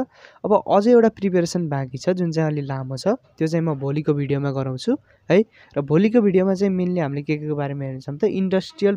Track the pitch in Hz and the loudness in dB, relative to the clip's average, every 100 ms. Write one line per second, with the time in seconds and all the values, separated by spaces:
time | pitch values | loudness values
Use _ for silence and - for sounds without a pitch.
0 | 254 _ - _ 180 202 - 190 208 240 | -4 _ -20 _ 0 0 4 2 6 6
1 | 226 - 190 180 170 180 165 143 135 131 | 6 2 0 0 0 -2 -2 -4 -4 -4
2 | - 185 170 160 156 151 139 135 131 131 | -2 0 -2 0 0 -2 -6 -8 -8 -4
3 | 190 247 _ _ 160 165 165 143 139 143 | -2 -2 _ _ -2 0 0 -2 -2 -2
4 | 151 147 139 139 139 135 135 131 - 269 | 0 -2 0 -2 -2 -4 -4 -4 -4 -4
5 | - _ _ 175 220 _ - - 143 151 | -6 _ _ 2 2 _ -10 -8 0 2
6 | 214 240 208 180 185 185 202 185 180 180 | 4 4 4 4 2 0 0 0 -2 -2
7 | 147 143 147 151 151 147 139 143 135 131 | -2 -4 -4 -4 -4 -4 -4 -6 -8 -8
8 | 135 143 214 190 190 190 - - 202 | -10 -4 -2 0 0 0 -2 -2 -2